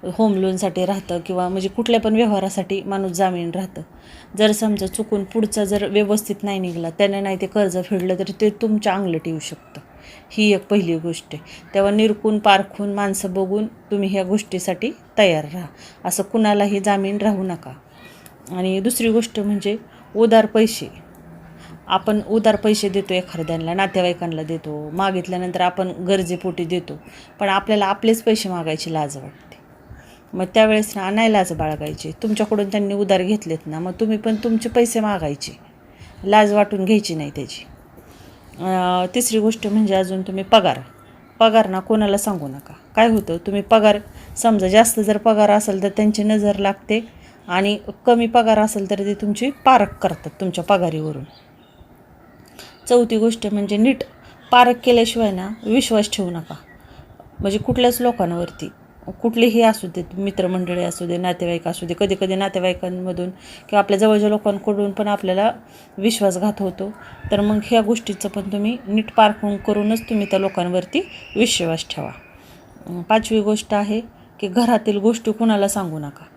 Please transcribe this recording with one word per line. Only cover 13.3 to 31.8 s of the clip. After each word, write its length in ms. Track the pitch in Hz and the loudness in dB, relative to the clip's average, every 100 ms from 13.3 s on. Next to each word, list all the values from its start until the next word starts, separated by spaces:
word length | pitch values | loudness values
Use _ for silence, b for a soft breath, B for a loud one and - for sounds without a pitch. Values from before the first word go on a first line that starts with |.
बघून 340 | 185 190 202 220 | -4 -2 -2 -4
तुम्ही 420 | - - 202 196 | -8 -6 -2 0
ह्या 140 | 196 | -2
गोष्टीसाठी 680 | 185 208 208 185 185 180 254 339 - - | 0 -2 -2 -6 -4 -4 -6 -8 -10 2
तयार 260 | 202 160 | 4 4
राहा, 220 | 147 175 156 - B B | -2 -10 -14 -16 B B
असं 180 | - - | -6 -4
कुणालाही 580 | 196 226 214 202 202 202 | -2 0 2 2 2 0
जामीन 360 | 196 202 196 202 | 0 0 0 0
राहू 260 | 202 202 | 0 0
नका. 300 | 185 170 131 131 - B B B B - - | -4 -6 -12 -18 -20 B B B B -20 -12
आणि 300 | 180 185 190 | -4 -2 0
दुसरी 300 | 202 240 226 | 0 0 2
गोष्ट 300 | 226 226 214 | 2 0 -4
म्हणजे 360 | 208 208 196 220 - B B 208 | -2 -2 -2 -4 -8 B B 0
उधार 300 | 226 226 220 | 6 6 4
पैसे. 640 | 220 220 - 143 - - - - - - B B B - | 4 2 0 -12 -16 -20 -20 -20 -20 -20 B B B -2
आपण 340 | 190 202 214 - | -2 0 -2 0
उधार 280 | 220 220 202 | 2 2 2
पैसे 320 | 220 214 202 | 2 0 0
देतो, 260 | 190 196 | -2 -2
एखाद्याला, 600 | 185 180 165 160 165 160 | -4 -4 -8 -6 -4 -4
नातेवाईकांना 680 | 180 196 190 180 175 170 160 | -2 0 0 0 -2 -6 -6
देतो, 480 | 156 165 156 151 151 | -6 -8 -8 -10 -8
मागितल्यानंतर 720 | 165 196 190 180 180 180 180 | -2 -2 -2 -4 -6 -4 0
आपण 280 | 180 180 185 | 0 0 -6
गरजेपोटी 760 | - 185 196 170 175 190 170 | -4 0 0 0 -4 -4 -4
देतो, 280 | 170 180 170 151 B B B - | -4 -4 -6 -16 B B B -4
पण 80 | 202 | 0
आपल्याला 380 | 190 196 208 196 | 0 2 0 2
आपलेच 360 | 202 226 226 | 0 2 2
पैसे 260 | 226 220 190 | 2 0 0
मागायची 440 | 180 160 156 170 | -6 -4 -6 -4
लाज 240 | 156 147 143 | -4 -4 -6
वाटते. 420 | 143 - - - - - - - B B - | -14 -20 -20 -20 -20 -20 -20 -20 B B -12
मग 120 | 185 185 | -6 0
त्यावेळेस 380 | 220 220 214 214 202 | 4 4 4 0 -4
ना 140 | 190 | -2
नाही 220 | 208 226 | 0 2
लाज 200 | 208 180 | 2 0
बाळगायची. 600 | 160 156 151 | -2 -4 -4